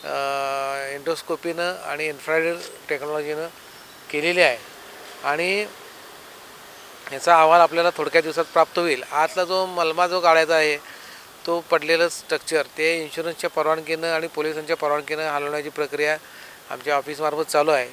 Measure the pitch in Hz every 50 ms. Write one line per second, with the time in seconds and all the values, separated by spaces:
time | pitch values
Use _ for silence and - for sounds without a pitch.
0 | - 147 143 139 139 139 139 139 139 135 135 139 135 135 139 139 139 135 139 143
1 | 139 160 160 151 - - 170 156 - 170 165 165 175 175 185 175 170 156 147 147
2 | 156 156 147 139 131 - 160 160 165 165 170 175 - - - - - - 156 135
3 | 135 147 151 151 151 147 151 151 160 165 - - - - - - - - - -
4 | - - - 147 147 165 175 175 175 147 123 113 - - - - - - - -
5 | - - - - - 139 143 151 170 180 190 202 208 208 - - - - - -
6 | - - - - - - - - - - - - - - - - - - - -
7 | - - 139 135 - 175 170 165 160 156 165 175 170 160 156 170 170 175 170 -
8 | 151 147 - 165 156 160 156 165 165 156 - 170 160 151 - 180 170 170 143 127
9 | 127 - - 147 156 165 - 180 185 170 185 190 185 185 180 175 170 160 160 165
10 | 180 180 175 185 170 170 160 160 160 156 165 160 156 151 147 147 - - - -
11 | - - - - - - - - - - 170 170 165 - 170 160 151 151 165 165
12 | 170 170 - - - - 160 147 - - 165 156 143 - - - 156 160 165 165
13 | 160 151 - - 165 170 165 - - 175 - - 151 156 160 160 160 151 160 160
14 | 160 165 165 160 160 165 - 156 151 156 156 151 151 151 165 160 - 147 147 147
15 | 147 139 156 151 160 156 147 143 143 143 147 151 147 151 151 - 151 139 143 143
16 | 151 147 156 151 - - - - - - - - - - 135 127 123 143 147 143
17 | 135 143 151 143 156 151 147 151 160 - - 151 147 156 156 135 123 123